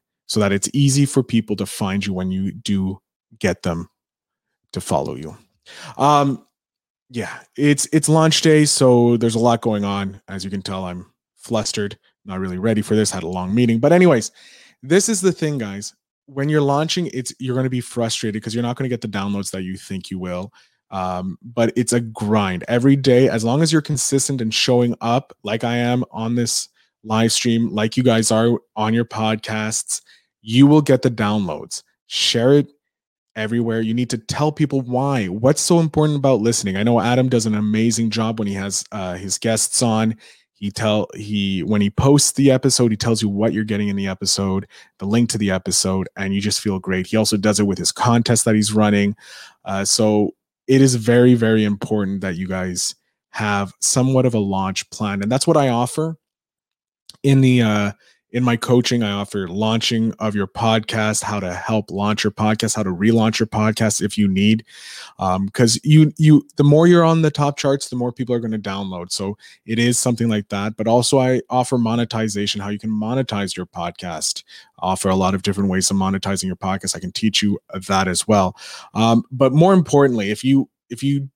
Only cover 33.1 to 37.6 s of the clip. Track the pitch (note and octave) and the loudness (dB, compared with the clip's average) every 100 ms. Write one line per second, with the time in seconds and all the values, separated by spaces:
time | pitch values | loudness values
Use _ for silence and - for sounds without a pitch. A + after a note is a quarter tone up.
33.1 | _ _ A2 G#2+ A#2 A#2 A2+ A2+ A2+ B2 | _ _ -8 -4 -2 -2 -2 -2 -2 -2
34.1 | A#2+ - - D3+ D3+ D3 C3+ B2 B2 C#3 | -6 -6 -2 -2 0 -2 -2 -2 -2 0
35.1 | C3+ F#2+ G2+ B2 D3+ - E3+ D#3+ D#3 D3+ | -2 -2 0 2 2 2 2 2 2 0
36.1 | D3 C3+ B2 A2+ A#2 G2+ F#2+ A2 A#2 A2+ | 2 2 2 2 0 -2 -2 2 2 2
37.1 | B2 B2+ B2 A2 G#2+ | 2 2 0 0 -2